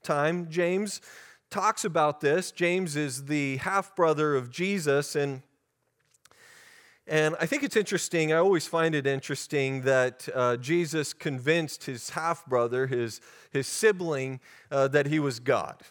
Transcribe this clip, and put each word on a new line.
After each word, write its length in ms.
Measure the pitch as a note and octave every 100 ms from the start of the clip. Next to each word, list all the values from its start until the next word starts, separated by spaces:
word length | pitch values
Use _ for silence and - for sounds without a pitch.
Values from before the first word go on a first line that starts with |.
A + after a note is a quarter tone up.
time. 460 | - D3 D3+ F3 E3+
James 540 | D#3+ F3 F#3 G#3 - - - - - _
talks 340 | G3+ G3+ A3+
about 360 | G#3 D#3+ D3+ D3
this. 320 | D3 E3 F3+
James 440 | - F3 F3+ F3+ D3
is 300 | D3 B2+ C#3
the 320 | D3+ C#3 C3
half-brother 760 | F#3 G3 F#3 - E3 D3+ D3+
of 160 | C#3 A#2+
Jesus, 640 | A#2+ F#3 G3+ D3+ C#3 C#3
and, 280 | D3+ C#3+ C3 _ _ _ _ _ _ _ _ _ _ - - - - - _ -
and 300 | D#3 D#3 D#3+
I 60 |
think 200 | F3 C#4+
it's 120 | C4+ G#3+
interesting, 560 | G3+ F#3 - E3+ D#3
I 40 | D#3+
always 300 | F#3+ F3 -
find 280 | E3 E3
it 120 | D3+ C#3
interesting 760 | C3+ - C#3 - D3 C3+ C3+
that, 440 | B2+ C3 B2+ - -
uh, 220 | C3 B2 B2
Jesus 560 | B2+ E3+ D#3+ D#3 C#3+
convinced 720 | - D#3+ C3 C3 E3+ D#3 -
his 260 | - B2 -
half-brother, 760 | E3 D#3+ E3 - B2+ A#2 B2+ C3
his, 340 | B2 A#2 - - - -
his 160 | C#3 C3
sibling, 760 | - A3 F#3 E3+ C#3+ C3 C3 - - _
uh, 180 | C#3 C3+
that 180 | C#3+ C#3+
he 120 | D#3
was 200 | C#3+ A#2
God. 440 | B2 A#2 C#2+ - -